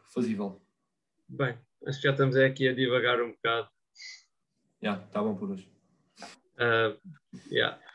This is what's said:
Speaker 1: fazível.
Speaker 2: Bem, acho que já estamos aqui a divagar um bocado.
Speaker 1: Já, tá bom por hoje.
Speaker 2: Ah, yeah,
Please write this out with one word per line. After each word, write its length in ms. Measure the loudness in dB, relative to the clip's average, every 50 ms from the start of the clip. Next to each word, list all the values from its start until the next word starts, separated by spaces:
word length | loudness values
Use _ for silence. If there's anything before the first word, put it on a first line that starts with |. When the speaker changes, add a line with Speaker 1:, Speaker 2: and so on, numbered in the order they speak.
| _
Speaker 1:
fazível. 600 | -10 -6 -4 -2 -2 -2 -2 -4 -6 -8 -12 _ _ _ _ _ _ _ _ _ _ _ _ _ -12
Speaker 2:
Bem, 300 | -6 -2 -2 -2 -4 -6 -14 _ _ _ -8
acho 140 | -8 -6 0
que 80 | 0 0
já 40 |
estamos 260 | 2 4 2 4 6 6
aqui 300 | 4 4 4 2 0 0
a 60 | 2
divagar 480 | 2 0 2 2 2 2 2 2 2
um 100 | 0 -2
bocado. 380 | -4 _ -2 -2 0 -2 -2 -6 _ _ _ _ _ -20 -20 -20 -20 -20 _ _ _ _ _ _ _ _ _ _ _ -6
Speaker 1:
Já, 160 | -4 -4 -4 -4
tá 240 | -6 -8 -4 -2
bom 140 | -2 -2 -2
por 160 | -4 -4 -6
hoje. 180 | -8 -8 -10 -16 _ _ _ _ _ _ _ _ _ -20 -20 -20 -20 -20 _ _ _ -2
Speaker 2:
Ah, 380 | 0 2 4 4 2 2 0 -4 -14 -20 -20 -20 _ _ -20 -18 -10 -4
yeah, 280 | 0 0 0 0 -2 -6 -16 -20 -20